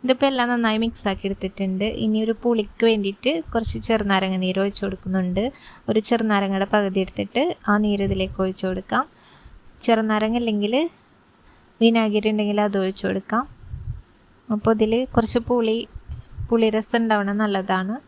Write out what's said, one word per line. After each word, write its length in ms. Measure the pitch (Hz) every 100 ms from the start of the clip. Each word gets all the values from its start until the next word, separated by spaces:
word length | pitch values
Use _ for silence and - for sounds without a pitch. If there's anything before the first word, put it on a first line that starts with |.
ഇതിപ്പോൾ 220 | 254 254 277
എല്ലാം 180 | 269 240
നന്നായി 260 | 240 233 214
മിക്സ് 200 | 226 - 208
ആക്കി 160 | 190 196
എടുത്തിട്ടുണ്ട്. 560 | 196 190 - 196 185 208 -
ഇനി 120 | 220 214
ഒരു 100 | 220 220
പുളിക്ക് 400 | 240 233 202 - 226
വേണ്ടിയിട്ട് 440 | 220 196 196 - 330 311
കുറച്ച് 280 | 233 220 233 214
ചെറുനാരങ്ങ 500 | 226 202 190 190 185
നീര് 160 | 185 185
ഒഴിച്ച് 180 | 196 196 196
കൊടുക്കുന്നുണ്ട്. 580 | 185 - 185 180 180 233 - - - -
ഒരു 120 | 220 214
ചെറുനാരങ്ങയുടെ 600 | 233 220 202 196 196 196
പകുതി 260 | 208 202 190
എടുത്തിട്ട് 400 | 185 - 202 233 330 - -
ആ 60 | 208
നീര് 200 | 214 202 196
ഇതിലേക്ക് 320 | 196 190 - 190
ഒഴിച്ച് 200 | 190 190
കൊടുക്കാം. 360 | 185 190 226 294 _ - - - - - - -
ചെറുനാരങ്ങ 560 | 226 220 214 220 240
അല്ലെങ്കിൽ 320 | 233 208 208 247 339 - _ _ _ _ - _ _ _
വിനാഗിരി 460 | 226 226 220 208 214
ഉണ്ടെങ്കിൽ 300 | 214 208 208 208
അത് 120 | 202
ഒഴിച്ച് 240 | 190 196 190
കൊടുക്കാം. 360 | 190 - 220 277 - - - - - - _ _ _ - 214
അപ്പോൾ 180 | 220 220
ഇതിൽ 140 | 220 226 254
കുറച്ച് 280 | - 226 247 233
പുളി, 300 | 247 226 226 - - - - - - -
പുളിരസം 500 | 233 220 220 214 240
ഉണ്ടാവണ 280 | 226 214 202 202
നല്ലതാണ്. 520 | 214 196 190 185 185 247